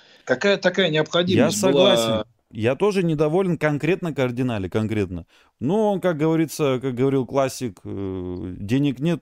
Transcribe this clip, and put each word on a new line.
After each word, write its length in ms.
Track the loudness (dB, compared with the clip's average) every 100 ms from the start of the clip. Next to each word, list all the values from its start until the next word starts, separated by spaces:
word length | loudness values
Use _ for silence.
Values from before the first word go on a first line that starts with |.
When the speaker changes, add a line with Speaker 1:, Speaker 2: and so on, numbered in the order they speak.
| -20 -14
Speaker 1:
Какая 340 | -4 0 2 2
такая 320 | 2 2 2
необходимость 680 | 2 0 0 2 2 2 2
Speaker 2:
Я 120 | 2
Speaker 1:
была? 540 | 6 6 4 2 -2
Speaker 2:
согласен. 0 | -4 _ _
Я 240 | -2 -2 2
тоже 260 | 2 2
недоволен 560 | 0 2 2 2 0 0
конкретно 560 | 0 0 0 0 -2
кардинале, 560 | -2 -2 -2 -2 -2 -2
конкретно. 560 | -2 0 0 -2 -4 -12 _ _ _
Ну, 200 | -2 0 0
он, 100 | 0
как 160 | -2 0
говорится, 600 | 0 0 0 -2 -2 0
как 140 | -2
говорил 320 | 0 2 2 0
классик, 540 | -2 -2 -4 -10 -10
э, 720 | -10 -8 -6 -6 -8 -8 -10 -10
«Денег 420 | -2 0 0 0
нет, 200 | -2 -2